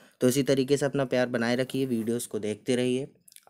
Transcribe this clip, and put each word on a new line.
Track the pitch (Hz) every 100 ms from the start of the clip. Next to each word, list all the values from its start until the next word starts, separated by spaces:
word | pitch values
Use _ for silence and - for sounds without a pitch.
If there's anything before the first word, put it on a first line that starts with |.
| - -
तो | 127
इसी | 139
तरीके | 131 135 131 143
से | 139
अपना | 139
प्यार | 131 127 123
बनाए | 123 117 123
रखिए, | 131 135 131
वीडियोज़ | 117 110 117 -
को | 107
देखते | 104 104 - 123
रहिए। | 127 127 143 _ _ -